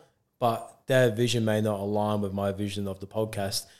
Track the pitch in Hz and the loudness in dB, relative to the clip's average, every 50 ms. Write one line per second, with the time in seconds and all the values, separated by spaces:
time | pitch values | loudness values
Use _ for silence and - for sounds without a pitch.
0 | - _ _ _ _ _ _ _ 127 117 113 113 - - - _ _ - 135 131 | -18 _ _ _ _ _ _ _ 0 0 0 -2 -6 -12 -18 _ _ 2 4 4
1 | 127 120 104 110 123 117 113 120 110 110 107 107 107 110 104 98 98 104 104 104 | 4 4 4 2 2 2 2 2 2 2 2 2 2 0 0 0 -2 -2 0 0
2 | 104 107 107 104 104 98 95 98 98 101 98 98 104 101 98 104 101 98 95 - | 0 0 0 0 -2 -2 -2 -2 -2 -2 -2 -2 -4 -4 -4 -6 -6 -6 -8 -8
3 | 101 - - 110 110 107 - 107 98 95 92 - - - - | -12 -6 -4 -4 -2 -2 -2 -4 -4 -4 -4 -6 -6 -8 -14